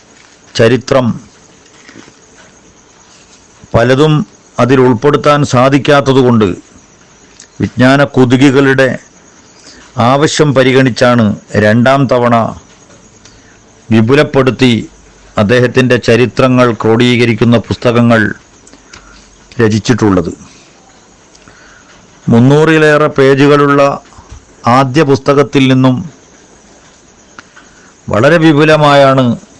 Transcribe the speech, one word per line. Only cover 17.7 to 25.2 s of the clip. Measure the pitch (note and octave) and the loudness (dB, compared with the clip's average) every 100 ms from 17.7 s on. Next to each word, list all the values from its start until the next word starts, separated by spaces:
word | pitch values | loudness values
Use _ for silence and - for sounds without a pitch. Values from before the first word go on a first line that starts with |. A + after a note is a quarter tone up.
| G2 B2 A#2 A#2 A#2 G#2 - _ _ _ - _ - - - - _ _ - | -4 -2 0 0 0 0 -6 _ _ _ -20 _ -20 -20 -20 -20 _ _ -4
രചിച്ചിട്ടുള്ളത്. | A2+ G#2+ - A#2+ G#2+ F#2 E2+ - - - _ _ _ _ _ _ _ _ - - - - _ - _ _ - | -2 -2 -2 -2 0 0 -2 -10 -20 -20 _ _ _ _ _ _ _ _ -20 -20 -20 -20 _ -20 _ _ -2
മുന്നൂറിലേറെ | A#2 B2 D3 D#3 D#3+ D3+ D3 D3+ - | 2 2 2 2 2 2 2 0 0
പേജുകളുള്ള | C3+ C#3 C#3+ D3 C#3+ C#3+ C#3 - - - - - _ - - B2+ | 0 2 2 2 2 2 0 -2 -14 -20 -20 -20 _ -10 -2 0
ആദ്യ | C3+ C3 D3 | 0 -2 0
പുസ്തകത്തിൽ | C3+ | 0